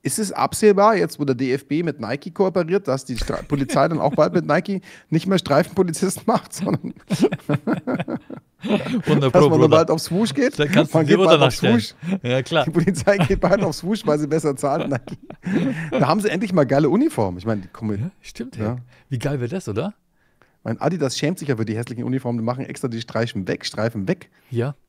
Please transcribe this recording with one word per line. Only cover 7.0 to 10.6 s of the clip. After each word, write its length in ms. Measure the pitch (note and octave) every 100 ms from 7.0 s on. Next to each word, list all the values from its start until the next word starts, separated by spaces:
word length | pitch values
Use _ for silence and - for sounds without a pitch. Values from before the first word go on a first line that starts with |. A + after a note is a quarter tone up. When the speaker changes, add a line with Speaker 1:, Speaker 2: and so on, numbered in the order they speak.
| -
Speaker 1:
<laughs> 760 | G3 - - - - - D4 - - - E4+ - - _ _ G3+ - C#3 A#3+
Speaker 2:
Wunderbar, 260 | - D3 C3+
Speaker 1:
dass 0 |
man 0 |
dann 180 | C#3 D3
Speaker 2:
Bruder. 180 | D#3 D#3
Speaker 1:
bald 220 | D#3 E3
auf 100 | E3
Swoosh 320 | - F3 A3+
geht? 260 | - -
Speaker 2:
Dann 100 | -